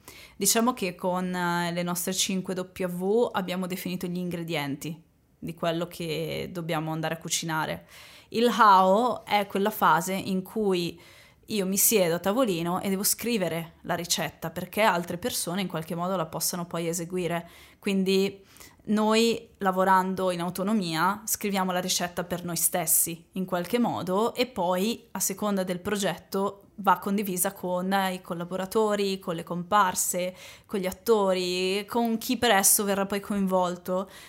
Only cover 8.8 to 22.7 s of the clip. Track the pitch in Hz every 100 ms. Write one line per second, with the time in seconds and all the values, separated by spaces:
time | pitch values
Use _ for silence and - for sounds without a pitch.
8.8 | 190 202 247 - - 208 202 196 208 208
9.8 | 180 160 180 190 - 185 185 226 208 180
10.8 | 170 165 - - - _ - 214 185 196
11.8 | - 220 170 170 190 226 247 165 170 185
12.8 | 196 190 - - 226 226 170 165 160 -
13.8 | - 170 175 - 156 - 165 170 180 -
14.8 | 208 175 175 175 247 - - 185 180 156
15.8 | 160 170 180 190 156 160 - 180 170 170
16.8 | 170 180 170 185 170 170 170 - - -
17.8 | - 196 185 190 196 196 - - - -
18.8 | - 208 214 220 233 - - _ 196 185
19.8 | 190 190 185 185 185 175 175 180 190 220
20.8 | 170 156 180 208 - - 208 196 185 180
21.8 | 185 - 180 - 175 175 175 165 -